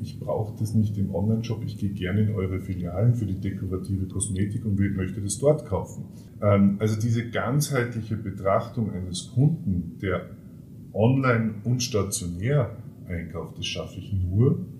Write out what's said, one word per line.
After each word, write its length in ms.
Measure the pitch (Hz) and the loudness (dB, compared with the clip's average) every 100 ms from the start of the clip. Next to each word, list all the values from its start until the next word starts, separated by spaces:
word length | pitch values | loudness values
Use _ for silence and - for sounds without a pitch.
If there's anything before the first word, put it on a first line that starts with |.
ich 160 | 101 - | -8 -8
brauche 360 | - - 107 - | -4 -2 -2 -4
das 160 | 107 107 | 0 2
nicht 200 | 104 101 | 2 0
im 160 | 98 87 | -2 0
Online-Shop, 480 | 104 113 - 107 101 | 0 0 0 -4 -6
ich 140 | - | -4
gehe 100 | 101 | -4
gerne 320 | - 90 101 | -2 -2 2
in 140 | 104 101 | 2 0
eure 240 | 92 92 | -2 -2
Filialen 560 | - 90 87 87 120 117 | -4 -4 -4 2 4 4
für 100 | 98 | 0
die 140 | 92 | -2
dekorative 680 | 98 - 95 92 92 95 95 | -4 -4 -4 -4 -2 -2 -2
Kosmetik 600 | - 95 92 104 113 104 | -4 -2 0 0 0 0
und 120 | 98 | 2
will, 140 | 101 | 2
möchte 280 | 95 92 107 | 2 -2 -4
das 200 | 98 - | -4 2
dort 260 | 139 151 - | 4 4 2
kaufen." 380 | 92 - - - - - - | -2 -2 -8 -12 -14 -16 0
Ähm, 320 | 104 101 101 98 | 6 8 8 6
also 220 | 110 110 | 2 2
diese 260 | 117 113 117 | 2 2 0
ganzheitliche 840 | 101 104 143 143 135 117 113 104 113 | -2 2 2 2 2 0 -2 -4 -4
Betrachtung 760 | 98 - 95 107 - 120 104 | -4 -2 2 2 2 -2 -2
eines 400 | 90 90 - - | -2 -4 -6 -4
Kunden, 640 | 123 151 - 107 87 85 - | 4 4 4 0 0 -2 -4
der 300 | 98 90 - - - - - - - | -2 -2 -4 -16 -18 -18 -18 -18 -8
online 640 | 95 117 131 127 113 110 107 | 4 4 6 4 4 2 -2
und 180 | 117 123 | 0 0
stationär 960 | - 107 98 - 87 87 113 147 110 - - - - | 0 0 0 -2 -4 -4 0 2 2 -4 -14 -16 -8
einkauft, 500 | 87 82 82 80 - | -6 -6 -8 -10 -8
das 80 | 87 | -8
schaffe 320 | 90 82 - | -6 -8 -10
ich 160 | - | -4
nur 540 | 98 90 101 131 - - - | -2 0 4 4 4 -4 -12